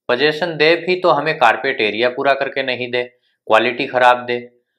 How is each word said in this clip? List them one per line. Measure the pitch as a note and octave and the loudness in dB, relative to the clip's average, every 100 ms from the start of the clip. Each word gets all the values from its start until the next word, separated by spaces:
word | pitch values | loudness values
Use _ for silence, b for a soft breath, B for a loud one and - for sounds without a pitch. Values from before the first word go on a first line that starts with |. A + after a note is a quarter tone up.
| - | -4
पोजीशन | B2 D3+ D3+ F3 D#3 | 0 0 0 -4 2
दे | D3+ E3+ | 4 2
भी | E3+ F3+ | 0 0
तो | F3+ | 2
हमें | C#3+ D3+ - | 0 0 2
कारपेट | A#2 G#2+ C3+ A2+ | 2 2 -2 -2
एरिया | G#2+ G#2+ B2 | -2 0 -2
पूरा | B2 C#3 C3+ | 0 0 0
करके | C3+ C3+ C3 | -2 -6 -6
नहीं | A#2+ B2 | -6 -4
दे, | B2 | -6
क्वालिटी | B2 _ _ _ - A2 A#2+ B2 C#3 | -6 _ _ _ 0 2 2 -2 -4
ख़राब | B2+ B2 B2 A#2+ | 2 4 2 0
दे, | A#2+ A#2+ _ _ | -6 -8 _ _